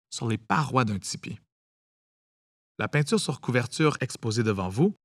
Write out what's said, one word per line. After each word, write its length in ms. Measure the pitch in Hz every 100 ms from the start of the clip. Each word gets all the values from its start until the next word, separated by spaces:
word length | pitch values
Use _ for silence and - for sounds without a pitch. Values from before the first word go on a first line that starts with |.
| _
sur 180 | - 117
les 100 | 110
parois 480 | - 185 139 127 113
d'un 120 | 98
tipi. 400 | - - - - _ _ _ _ _ _ _ _ _ _ _ _ _ -
La 80 | 107
peinture 320 | 147 147 220
sur 200 | - 135
couverture 580 | - 123 117 - 156 -
exposée 420 | 135 - 117 110
devant 260 | 110 98 92
vous 260 | 98 190 -